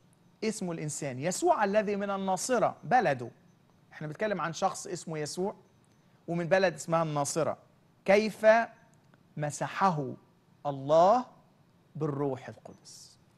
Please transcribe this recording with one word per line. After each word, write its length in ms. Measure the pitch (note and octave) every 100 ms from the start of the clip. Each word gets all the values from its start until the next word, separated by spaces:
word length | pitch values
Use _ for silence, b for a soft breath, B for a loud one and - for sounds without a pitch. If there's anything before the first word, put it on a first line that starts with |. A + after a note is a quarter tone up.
| _ _ _ _
اسمه 280 | A3 G#3+ F3+
الإنسان، 460 | E3 D#3 - D3 B2+
يسوع 460 | D#3 F#3 F4 D4+
الذي 320 | G3+ G#3+ G#3 G3+
من 140 | G3+
الناصرة 640 | G3 F#3+ F#3 - B3 D3 -
بلده. 460 | D3+ B3+ F3+ C3 A#2 - _ _ _ _ _
احنا 140 | - D3+
بنتكلم 340 | C#3+ G#3+ F#3+
عن 120 | D#3+
شخص 340 | D#3 F#3+ - -
اسمه 320 | F3 - D#3
يسوع 360 | D3 - G3 - _ _ _ b b b -
ومن 200 | E3+ E3+
بلد 260 | F#3+ F#3+
اسمها 280 | D#3 - E3
الناصرة. 560 | D#3+ D3 C#3+ E3+ C3 - _ _ _ _
كيف 420 | - G3+ G#3+ - A3 A3+ A3+ - _ _ _ _ _ -
مسحه 680 | D3 - C#3 - F#3+ D#3 C3 B2 _ _ _ _ C#3+
الله 580 | C#3 C3+ D#3+ F3+ A#3+ B3 - _ _ _ _ _ -
بالروح 520 | D3+ C#3 C#3+ B2 -
القدس. 680 | A2 - F#2+ - - - _ _